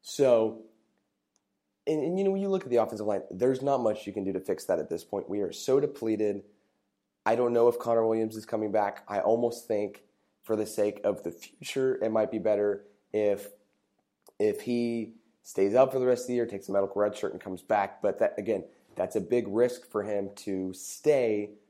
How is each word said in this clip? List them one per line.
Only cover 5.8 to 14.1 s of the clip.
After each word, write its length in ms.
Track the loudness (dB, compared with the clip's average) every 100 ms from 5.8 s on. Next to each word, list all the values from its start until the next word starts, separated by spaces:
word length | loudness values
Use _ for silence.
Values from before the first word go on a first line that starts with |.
depleted. 640 | 2 -4 -4 0 0 -2 -10 _ _ _ _ _ _ _
I 120 | -2 2
don't 180 | 2
know 140 | 6 4
if 100 | 4
Connor 280 | 0 2 4
Williams 300 | 2 -2 -6
is 80 |
coming 260 | -6 -4 0
back. 320 | 2 0 -2 -6
I 120 | -2
almost 460 | 2 2 2 -4 -2
think 360 | -2 -2 -8 _ _ _ _
for 120 | -4
the 120 | -2 -2
sake 340 | 0 -2 0
of 180 | -2 -2
the 80 | -6
future, 680 | -10 -20 _ -8 -2 0 0
it 100 | 0
might 180 | 0 0
be 80 | 0
better 460 | 0 2 2 -2 -8 _ _
if, 340 | 0 2 0 -4 -18 _ _ _ _ _